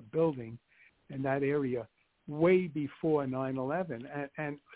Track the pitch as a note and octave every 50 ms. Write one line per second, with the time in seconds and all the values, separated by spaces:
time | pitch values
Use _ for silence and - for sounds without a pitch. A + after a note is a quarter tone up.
0 | A#2 G#2+ - D#3 E3 D#3+ C#3+ B2+ A#2 A2+ A#2 - _ _ _ _ - - _ _
1 | _ - C#3 C3+ C3+ C3+ C3+ C#3 C#3 C#3 C#3+ D3 C#3 B2+ B2 A#2+ G#2+ - _ _
2 | _ _ _ _ - - D3 D3+ E3 F3+ F#3 F#3 F#3 E3 C#3 D3+ C#3+ C#3 - -
3 | - D#3+ D3+ C#3+ C#3 C3 C3 C3 C3+ C3 C3 C3 B2+ C3+ D#3 F3+ F#3 D#3+ B2 A2+
4 | B2+ C#3 D3 C#3+ C#3+ C#3 - - D3+ C#3+ D3 D3 _ _ -